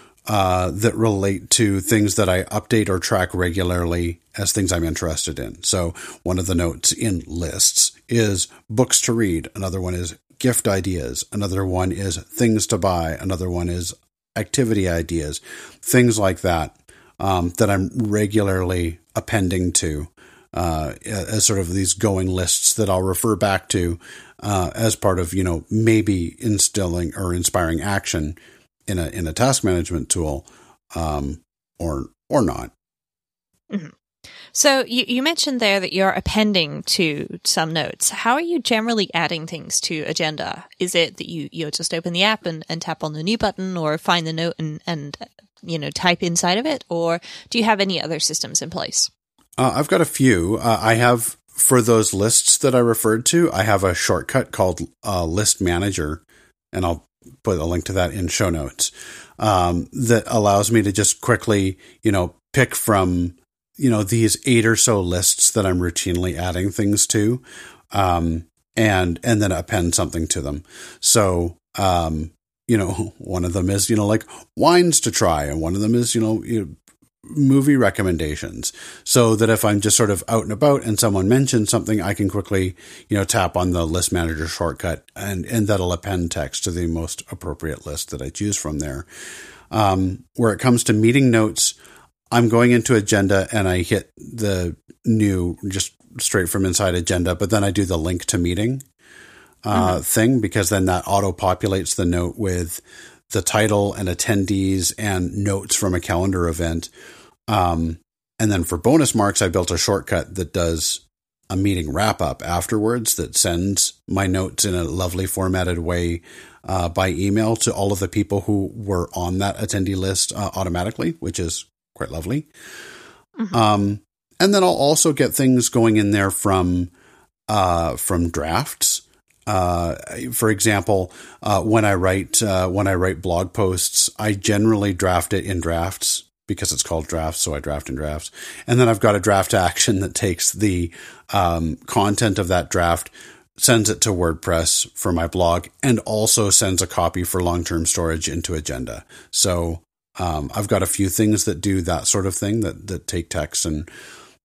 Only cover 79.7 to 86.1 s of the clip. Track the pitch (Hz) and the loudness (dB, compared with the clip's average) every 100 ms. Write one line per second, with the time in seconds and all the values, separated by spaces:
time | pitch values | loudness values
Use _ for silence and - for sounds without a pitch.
79.7 | 104 104 - 107 95 - 113 101 104 147 | 2 2 4 2 0 -2 -2 -2 2 2
80.7 | 139 - 104 113 98 95 123 135 123 104 | 2 0 0 2 2 4 4 4 2 2
81.7 | 117 101 107 101 101 98 104 92 98 92 | 0 0 -2 0 0 -2 -2 -2 0 0
82.7 | - - - - 104 95 110 90 92 92 | -4 -16 -16 -4 -2 0 0 0 0 0
83.7 | 87 82 87 85 90 82 80 80 - 85 | 0 0 -2 -2 -2 -2 -4 -6 -4 -4
84.7 | 71 90 78 _ - 101 95 85 117 104 | -4 -6 -8 _ -12 -8 -6 -4 -2 0
85.7 | 101 90 87 - | 0 0 -4 -4